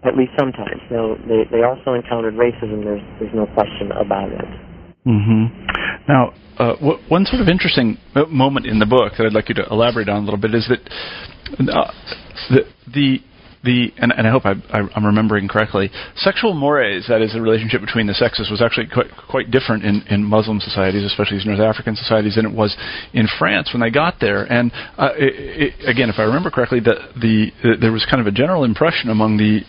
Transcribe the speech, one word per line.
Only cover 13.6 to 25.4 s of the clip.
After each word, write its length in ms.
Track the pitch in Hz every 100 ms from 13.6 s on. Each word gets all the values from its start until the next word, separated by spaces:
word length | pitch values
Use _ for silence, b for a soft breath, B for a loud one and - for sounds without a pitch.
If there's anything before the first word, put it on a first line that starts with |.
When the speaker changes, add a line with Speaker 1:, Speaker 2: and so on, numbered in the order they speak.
Speaker 2:
the, 280 | 123 123 120 -
and, 140 | - -
and 100 | 113
I 40 |
hope 140 | 127
I, 80 | 101 98 -
I, 100 | 107 101
I'm 120 | - 104
remembering 420 | 104 110 107 98
correctly, 420 | 104 107 101 98 B B -
sexual 380 | 196 190 226
mores, 520 | 165 139 147 113 95 110
that 140 | 110
is 100 | 110
the 80 | 113
relationship 400 | 113 110 113 123
between 260 | 107 117 107
the 80 |
sexes, 360 | 98 117 - 98
was 100 | 104
actually 280 | 117 - 113
quite, 140 | 104 - - -
quite 200 | - 113
different 340 | 123 - 107
in, 180 | 101 104 -
in 120 | 101
Muslim 360 | 104 110 107 107
societies, 440 | 101 101 95 98
especially 340 | 101 - 101 101
these 80 | 104
North 140 | 101
African 360 | 110 107 - 107
societies, 380 | - 110 107 107
than 80 |
it 80 | 110
was 240 | 107 104 - B B B
in 140 | 123 110 -
France 320 | 170 202 -
when 80 | 123
they 100 | 117
got 260 | 120 165 -
there. 240 | 107 101
And, 260 | 104 120 120 B B -
uh, 120 | 139 151
it, 560 | 135 -